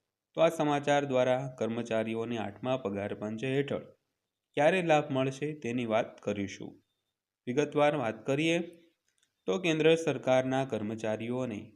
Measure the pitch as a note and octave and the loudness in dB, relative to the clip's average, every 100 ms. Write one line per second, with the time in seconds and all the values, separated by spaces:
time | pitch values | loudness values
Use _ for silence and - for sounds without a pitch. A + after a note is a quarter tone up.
0 | _ _ _ D#3+ E3 E3 D3+ C#3+ C#3+ C#3+ | _ _ _ 2 2 4 0 2 2 2
1 | C#3 B2+ B2+ B2+ C#3 - A2 A#2 A#2+ A2 | 4 2 4 2 -2 -4 -4 -2 -2 -2
2 | A2 A2+ A2+ A#2 G2+ G2+ B2+ C3 G2+ G2+ | -2 -4 -4 -4 -6 -6 -4 -2 -2 -4
3 | G#2 G#2 G#2+ A2 C3 C3+ C#3 F#2 - _ | -4 -6 -6 -4 -2 0 0 -4 -8 _
4 | _ _ _ _ _ C#3+ D3+ F#3 E3+ D3+ | _ _ _ _ _ 2 4 4 4 4
5 | C#3+ C3 C3+ C3+ D3 D3+ A#2 B2 A#2 A2 | 2 0 -2 -2 -6 -6 -4 -2 0 0
6 | - - - G2+ F#2+ - - - _ _ | 0 -4 -4 -4 -4 -8 -16 -16 _ _
7 | _ _ _ _ - B2+ D3 D3 D3 D3 | _ _ _ _ -4 -2 0 2 2 2
8 | A2+ A2 - C#3 E3 E3+ E3+ - _ _ | -2 -4 -4 0 2 0 -2 -12 _ _
9 | _ _ _ _ - F#3+ F3 D#3 D#3 E3 | _ _ _ _ -4 -2 0 4 4 4
10 | D#3+ C3 C3 C3 C3 C3 C#3 A2 G#2+ A2+ | 2 -2 2 2 2 0 -2 -4 -4 -4
11 | A2 G#2+ A2+ B2 B2 G2+ G#2 | -4 -4 -4 -6 -6 -8 -12